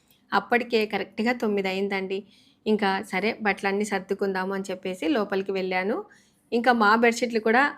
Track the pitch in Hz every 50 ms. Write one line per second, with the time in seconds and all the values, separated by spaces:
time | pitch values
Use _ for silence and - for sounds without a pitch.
0 | _ _ _ _ _ - - 202 196 - 240 240 247 240 240 220 214 208 214 190
1 | 190 - - - 214 240 254 247 247 220 202 202 190 190 185 190 196 202 202 190
2 | 190 185 190 196 214 _ _ _ _ _ _ _ - 214 214 202 214 196 190 190
3 | 202 - - 185 185 220 233 - 220 202 190 - - 196 196 202 208 202 208 190
4 | 185 - 202 202 - 196 190 185 185 190 196 196 190 196 185 185 - 190 185 185
5 | - 320 302 233 202 196 202 196 190 196 196 190 185 185 185 185 185 196 254 370
6 | 415 - - _ _ _ _ _ _ - - 233 226 254 247 233 226 202 220 233
7 | 233 233 233 240 254 233 233 220 214 226 220 247 285 285 -